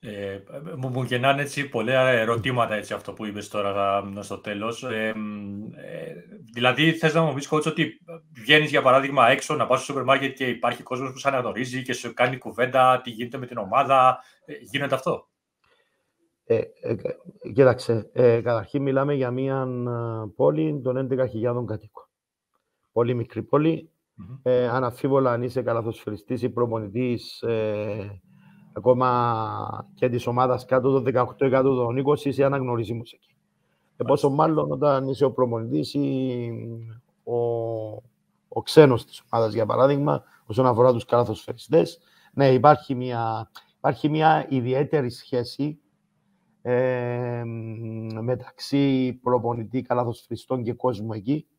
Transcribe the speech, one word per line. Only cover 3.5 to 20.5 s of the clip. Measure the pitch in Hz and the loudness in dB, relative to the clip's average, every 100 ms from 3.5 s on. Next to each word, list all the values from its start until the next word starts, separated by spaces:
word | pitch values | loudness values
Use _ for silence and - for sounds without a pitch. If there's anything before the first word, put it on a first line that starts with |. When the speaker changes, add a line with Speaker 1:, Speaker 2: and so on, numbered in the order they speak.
| 107 101 98 98 98 101 98 | -4 -2 0 0 0 -2 -10
Speaker 1:
στο | 98 98 | -10 -10
τέλος. | - 101 107 117 | -8 -6 -6 -8
Ε, | 127 110 110 107 | -8 -4 -4 -4
μ, | 107 104 101 101 107 | -8 -10 -10 -12 -12
ε, | - - 80 82 - - - - | -16 -14 -12 -12 -16 -20 -20 -16
δηλαδή, | 117 123 123 156 | 0 2 4 2
θες | 156 165 | 4 2
να | 156 | 2
μου | 160 | 2
πεις, | 135 139 | 0 -2
coach, | 156 151 | -2 -2
ότι | 156 156 - _ 165 _ | -2 -4 -4 _ -20 _
βγαίνεις, | - 110 151 151 | -20 4 4 6
για | 143 | 2
παράδειγμα, | 131 131 139 139 117 | 4 4 4 4 4
έξω | 139 - | 4 0
να | 151 117 | -2 2
πας | 127 | 0
στο | - | 0
σούπερ | 135 | -6
μάρκετ | 127 135 139 123 | 2 2 0 -4
και | 131 | -4
υπάρχει | 120 120 120 | -2 -2 -4
κόσμος | - 127 135 | -8 -8 -8
που | 127 | -4
σε | 139 | -2
αναγνωρίζει | 135 120 101 131 127 | -2 -4 -4 -6 -6
και | 123 | -6
σου | 120 117 | -6 -6
κάνει | - 127 131 | 0 0 0
κουβέντα, | 113 110 127 127 127 127 | -10 -4 0 4 6 4
τι | - | 0
γίνεται | 110 123 131 | -10 -10 -8
με | 123 | -10
την | 120 | -8
ομάδα. | 98 117 135 135 127 120 - _ | -2 0 4 6 6 4 -4 _
Ε, | _ 147 | _ -18
γίνεται | 123 127 139 | -8 -4 -2
αυτό; | 131 - - - _ _ _ _ _ _ _ _ _ _ _ | -2 -2 -4 -6 _ _ _ _ _ _ _ _ _ _ _
Speaker 2:
Ε, | _ 113 - - | _ -2 -2 -10
ε, | - | -6
κα-, | 110 - - - - - | -6 -6 -10 -14 -18 -8
κοίταξε, | 107 131 117 - 113 101 | 4 6 6 0 -2 -2
ε, | - 123 117 | 4 4 4
καταρχήν | 110 117 98 139 | 2 -2 -2 -4
μιλάμε | 139 135 139 | 0 0 0
για | 143 127 | 0 -2
μίαν, | 123 135 135 131 123 120 | -2 -2 -2 -4 -4 -4
ε, | 120 117 113 107 - | -4 -6 -6 -10 0
πόλη | 139 | 0